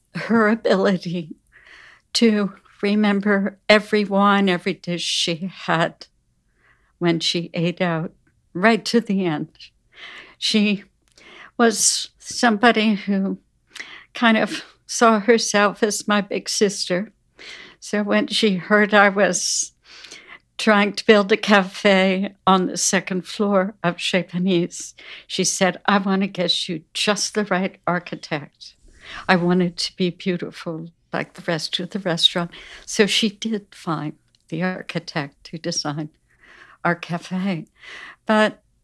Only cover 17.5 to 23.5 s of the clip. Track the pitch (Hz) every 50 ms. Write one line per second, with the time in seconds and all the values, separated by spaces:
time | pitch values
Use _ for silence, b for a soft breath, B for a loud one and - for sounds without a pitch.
17.5 | B B B B B B - - - 208 208 202 208 214 202 - 208 - - 214
18.5 | 190 180 160 - 214 208 208 202 208 208 196 202 190 196 202 175 175 - - -
19.5 | - - - - _ _ B B B B B B B B B B B B B _
20.5 | _ - - 220 214 202 202 202 196 - - - 220 208 208 196 220 208 - 196
21.5 | 214 202 185 190 - - - 214 196 190 185 196 190 185 196 202 - _ _ -
22.5 | 190 190 185 - - 175 - - - 185 175 - 190 185 165 - - - 214 202